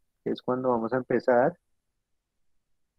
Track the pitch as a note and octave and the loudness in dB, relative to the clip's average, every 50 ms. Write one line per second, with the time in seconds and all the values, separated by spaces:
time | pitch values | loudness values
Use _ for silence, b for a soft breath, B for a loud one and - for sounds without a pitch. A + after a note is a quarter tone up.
0 | _ _ _ _ - A2+ A2 - - - B2+ B2+ B2+ B2+ A#2+ A2+ A2+ A2 B2 C3 | _ _ _ _ -8 -8 -6 -6 -4 -4 -4 -2 0 0 0 0 -2 -2 -4 -4
1 | B2+ - B2+ A#2+ - C3 B2 A#2+ C3 D#3+ F3 _ _ _ _ _ _ _ _ _ | -2 -2 -2 0 2 2 4 4 4 2 0 _ _ _ _ _ _ _ _ _
2 | _ _ _ _ _ _ _ _ _ _ _ _ _ _ _ _ _ _ _ | _ _ _ _ _ _ _ _ _ _ _ _ _ _ _ _ _ _ _